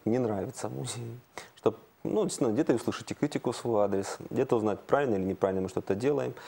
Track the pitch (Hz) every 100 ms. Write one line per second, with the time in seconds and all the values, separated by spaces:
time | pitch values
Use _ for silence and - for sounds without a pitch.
0 | 110 123 117 101 95 - 110 131 135 120
1 | 117 120 - - - - - - - _
2 | - 208 190 - 123 107 160 123 - -
3 | - - 147 - 127 - 120 107 101 98
4 | 98 - - 117 131 120 107 92 - 135
5 | 139 98 95 92 98 95 92 - - 98
6 | 131 143 123 120